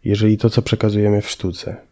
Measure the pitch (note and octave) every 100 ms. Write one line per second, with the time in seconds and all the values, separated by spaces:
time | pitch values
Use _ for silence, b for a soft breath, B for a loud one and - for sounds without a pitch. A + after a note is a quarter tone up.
0 | - G#2 G#2+ G#2+ A#2 A#2+ - A2 G#2+ G#2
1 | G#2 G#2 - - F#2 - - A#2 _